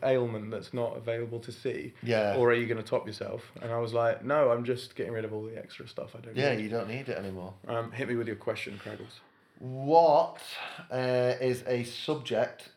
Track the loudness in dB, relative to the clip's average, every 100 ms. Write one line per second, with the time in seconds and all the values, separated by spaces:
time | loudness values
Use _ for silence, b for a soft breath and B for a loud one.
0 | 2 2 2 -2 -6 -8 -6 -4 -4 -4
1 | -4 -4 -4 -8 -10 -8 -6 -6 -8 -8
2 | 0 2 4 4 6 6 2 -2 -2 -2
3 | -2 -6 -8 -8 -10 -10 -6 -2 0 2
4 | 2 2 2 4 6 4 2 -2 -4 -6
5 | -4 -4 -4 -6 -8 -10 -14 -16 -12 -10
6 | -10 -12 -8 0 2 2 0 -2 -4 -6
7 | -6 -6 -6 -8 -10 -12 -4 -4 -4 -4
8 | -2 -2 -4 -4 -4 -4 -6 -10 -10 -12
9 | -14 -18 -20 _ _ _ -10 -6 6 8
10 | 10 8 4 -2 -12 -10 B B -6 -2
11 | 2 4 4 2 0 0 0 -2 -2 -6
12 | -4 -4 0 0 0 -2 -18